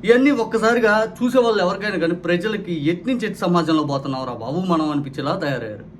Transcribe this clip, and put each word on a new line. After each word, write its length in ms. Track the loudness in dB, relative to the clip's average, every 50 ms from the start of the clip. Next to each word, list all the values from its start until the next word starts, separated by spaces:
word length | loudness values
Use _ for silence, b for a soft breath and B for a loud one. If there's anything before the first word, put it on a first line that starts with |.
| 6
ఇవన్నీ 260 | 6 6 6 6 4
ఒక్కసారిగా 840 | 4 2 0 0 0 2 2 4 4 4 4 4 4 4 2 -2 -2 -2 -2
చూసే 160 | 2 4 4
వాళ్ళు 240 | 4 4 2 2 2
ఎవరికైనా 340 | 0 -2 -2 -4 -4 -2
కానీ 160 | 0 0 0 -2
ప్రజలకి 720 | -2 -2 -2 -2 0 0 -4 -4 -6 -6 -6 -6 -2 0
ఎట్నుంచి 440 | -2 -2 -2 -2 -4 -2 -2 -2 -6
ఎటు 80 | -4
సమాజంలో 460 | -2 0 2 2 2 2 2 2 0 0
పోతున్నావురా 500 | 0 -2 -4 -4 -4 -6 -6 -6 -8 -8
బాబు 260 | -8 -8 -6 -4 -4
మనం 300 | 0 0 0 2 2 0
అనిపించేలా 460 | -2 -2 -4 -4 -8 -6 -4 -4 -4
తయారయ్యారు. 500 | -2 -2 -4 -4 -4 -6 -8 -10 -12 -16 -18 -20